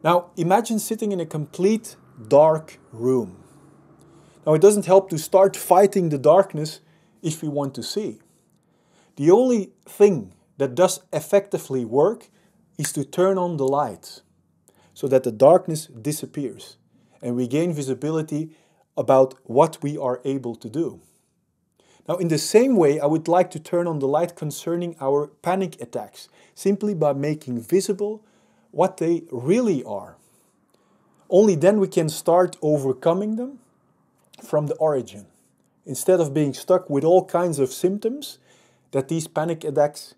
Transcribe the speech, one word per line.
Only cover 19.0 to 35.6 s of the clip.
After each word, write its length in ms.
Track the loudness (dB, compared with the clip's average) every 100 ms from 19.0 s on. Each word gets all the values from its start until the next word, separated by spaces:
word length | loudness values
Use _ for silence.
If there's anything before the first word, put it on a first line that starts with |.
| 2 4 2 -2
what 380 | _ 2 2 0
we 140 | -8 -6
are 240 | -6 -6
able 300 | -6 -6 -8
to 140 | -12 -12
do. 320 | -8 -8 -10 _ _ _ _ _ _ _ _ _ _ -8
Now, 80 | -4
in 120 | -2
the 100 | -2
same 380 | 2 4 4 4
way, 220 | 2 2
I 80 | 0
would 220 | -2 0
like 220 | 0 0
to 80 | -4
turn 260 | -4 -4 -2
on 120 | -4
the 100 | -2
light 260 | -2 -2
concerning 600 | -6 -10 -10 -6 -6 -6 -6
our 280 | -2 -2 -2 _
panic 380 | -6 -4 -4 -10
attacks, 480 | -14 -12 -14 -20 -20 _ _
simply 400 | _ -4 -2 -2
by 180 | 0 0
making 480 | 0 -4 -6 -6 -10
visible 640 | 0 0 0 -6 -6 -8 _ _ _ _ _
what 260 | 0 0 0
they 280 | -2 -2 -4
really 540 | -10 0 0 2 -2
are. 320 | -4 -12 -14 -20 _ _ _ _ _ _ _ _ _ _ _
Only 260 | 4 6
then 240 | 4 4 4
we 100 | 0
can 200 | 0 -2
start 480 | -4 2 2 2 -2
overcoming 720 | -2 -2 -2 -2 -2 -2 -4 -6
them 240 | -8 -14 _ _ _ _ _ _ _ _
from 240 | -4 -4 -4
the 80 | -2
origin, 500 | -2 -2 -6 -16 -20 _ _ _